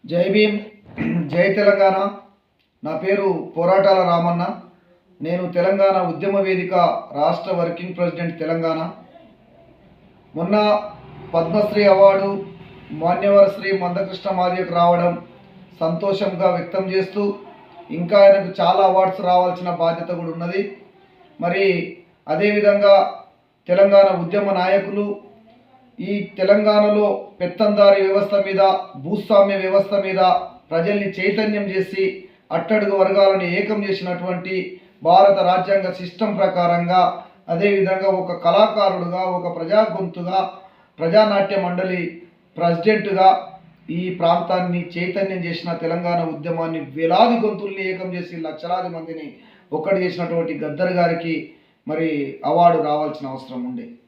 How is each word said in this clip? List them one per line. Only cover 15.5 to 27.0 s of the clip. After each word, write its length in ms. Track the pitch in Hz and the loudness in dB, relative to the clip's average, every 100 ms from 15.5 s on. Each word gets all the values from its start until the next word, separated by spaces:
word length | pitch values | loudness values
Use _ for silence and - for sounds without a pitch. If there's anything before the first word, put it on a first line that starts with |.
| - - - | -20 -20 -6
సంతోషంగా 720 | 165 170 196 196 202 175 185 | -4 -2 -2 -2 -4 0 0
వ్యక్తం 420 | 175 - 190 190 | 0 -4 -4 -2
చేస్తూ, 440 | 190 185 208 202 196 - - - - - | -2 -2 -4 -4 -6 -14 -20 -20 -20 -12
ఇంకా 260 | 165 175 202 | -8 2 8
ఆయనకు 420 | 196 196 175 - | 8 8 2 0
చాలా 220 | 170 190 | 2 4
అవార్డ్స్ 380 | 190 185 190 185 | 4 4 2 0
రావాల్సిన 480 | 180 180 180 180 180 | 2 2 2 -2 -6
బాధ్యత 380 | 165 165 165 170 | -2 -2 -2 -6
కూడా 240 | 175 165 | -8 -8
ఉన్నది. 460 | 165 175 190 226 - - _ _ _ _ - | -8 -6 -4 -6 -10 -20 _ _ _ _ -8
మరి 560 | 170 180 196 170 - - _ _ - | -4 0 0 0 -4 -14 _ _ -6
అదేవిధంగా 880 | 160 208 208 202 202 202 196 - - - _ _ _ - | -2 0 2 2 4 6 6 4 -4 -20 _ _ _ -2
తెలంగాణ 540 | 180 196 196 196 180 | 4 6 8 6 2
ఉద్యమ 300 | 170 202 196 | -2 -2 0
నాయకులు 840 | 190 185 196 196 202 208 - - _ _ _ _ _ _ - | 0 2 0 0 -6 -6 -8 -14 _ _ _ _ _ _ -12
ఈ 280 | 190 202 180 - | -6 -6 -6 -2
తెలంగాణలో 880 | 190 208 214 208 208 208 | 2 4 4 4 4 2